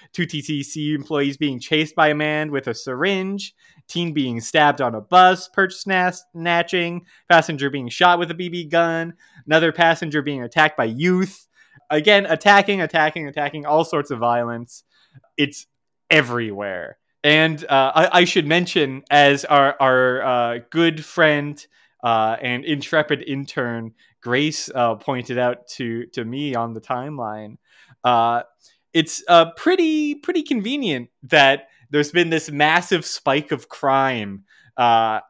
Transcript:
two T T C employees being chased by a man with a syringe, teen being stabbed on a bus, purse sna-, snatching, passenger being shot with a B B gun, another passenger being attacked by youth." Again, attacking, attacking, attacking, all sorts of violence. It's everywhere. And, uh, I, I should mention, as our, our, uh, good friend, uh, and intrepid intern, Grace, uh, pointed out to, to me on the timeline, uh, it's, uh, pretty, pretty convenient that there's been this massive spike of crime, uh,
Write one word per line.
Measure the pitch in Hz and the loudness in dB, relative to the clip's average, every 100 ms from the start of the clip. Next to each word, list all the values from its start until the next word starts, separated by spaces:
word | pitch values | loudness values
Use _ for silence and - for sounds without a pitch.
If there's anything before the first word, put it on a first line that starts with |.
| _ | _
two | - 170 | -8 -6
T | 151 | -6
T | 139 147 | -6 -6
C | 139 156 151 | -6 -8 -4
employees | 151 139 151 143 139 | -6 -4 -4 -4 -2
being | 151 127 | -6 -6
chased | - 156 156 - | -4 -2 -2 2
by | 156 | 2
a | 151 | 2
man | 151 151 156 | -2 -4 -4
with | 143 131 | -6 -6
a | |
syringe, | 113 - 127 175 196 190 202 - _ _ _ _ | -10 -8 -4 -2 -2 -6 -8 -12 _ _ _ _
teen | - 170 | -6 -4
being | 151 131 117 | -2 -4 -4
stabbed | 113 160 147 143 | -4 2 2 2
on | 127 110 | -2 -4
a | |
bus, | 104 180 185 185 - | 2 6 6 4 -4
purse | - 190 185 | -2 -2 -2
sna-, | - 185 180 180 _ | -4 -2 -2 -4 _
snatching, | 170 170 170 170 180 170 175 - _ _ | -10 -2 -2 0 -2 -4 -6 -12 _ _
passenger | 170 156 151 139 | 4 4 -4 -4
being | 139 120 | -6 -10
shot | - 175 175 | 2 4 4
with | 175 | 0
a | |
B | 170 180 | -6 -8
B | 175 160 | -8 -2
gun, | 165 170 165 165 170 _ _ - | 0 0 -2 -6 -12 _ _ 0
another | 156 165 | 2 2
passenger | 156 170 165 165 151 | 2 2 2 -2 -4
being | 139 139 | -4 -6
attacked | 120 165 151 - | -4 2 2 2
by | 117 | -4
youth." | 117 170 180 190 - _ _ _ _ _ | 0 0 0 -2 -8 _ _ _ _ _
Again, | 156 156 202 196 | 0 4 4 4
attacking, | 160 208 202 196 196 | 0 6 6 6 0
attacking, | 160 165 156 160 147 | 0 2 0 0 -10
attacking, | 139 143 151 147 | -6 -6 -6 0
all | 151 160 | 2 2
sorts | 160 143 | -2 -4
of | 123 | -2
violence. | 117 120 117 117 120 - _ _ _ - _ - | 0 0 -2 -6 -12 -20 _ _ _ -20 _ -4
It's | 143 - - _ _ _ _ | -4 -4 -20 _ _ _ _
everywhere. | 160 127 120 113 98 101 92 76 - _ _ | 2 2 -2 -6 -6 -8 -8 -10 -16 _ _
And, | 147 151 160 151 165 | 2 4 2 -2 0
uh, | 139 135 | 2 2
I, | 156 175 180 | 2 4 4
I | |
should | 180 190 147 | 2 2 0
mention, | 165 180 185 143 131 - | 0 0 -2 -2 -4 0
as | 143 143 143 - | 4 6 4 2
our, | 147 139 139 | 4 4 2
our, | 135 127 127 127 | 2 4 2 0
uh, | 131 123 117 120 123 | -2 0 -2 -4 -6
good | 160 170 160 151 | 0 0 0 -10
friend, | - 160 147 147 147 - _ _ _ | 2 2 2 -2 -12 -20 _ _ _
uh, | 120 113 110 113 | -2 0 0 -2
and | 127 123 135 | -6 -6 -4
intrepid | 147 - 160 151 143 - | -6 -2 -2 0 -4 -4
intern, | 139 139 - 123 117 113 _ _ _ | -10 -8 -8 -6 -6 -10 _ _ _
Grace, | 123 127 151 151 - | -4 -2 0 -4 -10
uh, | 131 120 107 | -2 -2 -2
pointed | - 131 120 123 | -4 -6 -4 -2
out | 123 123 _ - | -2 -2 _ -10
to, | 123 117 117 | -8 -6 -8
to | - 113 | -10 -10
me | 127 147 123 | -8 -6 -4
on | 117 | -6
the | 110 | -8
timeline, | - 123 135 147 113 107 107 - _ _ _ _ | -8 -8 -8 -10 -10 -10 -14 -20 _ _ _ _
uh, | 123 120 117 120 - _ _ _ _ | 0 2 2 0 -6 _ _ _ _
it's, | 165 160 - - | -2 -2 -4 4
uh, | 175 165 - | 6 6 0
pretty, | - 370 330 311 302 294 | 0 2 2 0 -2 -6
pretty | - 370 | -4 -4
convenient | 302 254 202 285 240 135 120 _ | -2 -4 -4 -4 -4 -4 -6 _
that | 131 156 135 139 - _ _ | 0 6 6 4 -2 _ _
there's | 147 147 | 0 0
been | 170 170 | 0 0
this | 160 151 | 0 -4
massive | 143 151 165 175 170 - | 0 2 2 0 -4 -4
spike | - - 139 147 | -6 -2 -2 -2
of | 139 - | -8 -8
crime, | - 143 135 135 123 104 98 _ _ _ - | -6 0 0 0 -2 -8 -12 _ _ _ 0
uh, | 120 113 113 107 - | 2 4 2 -2 -8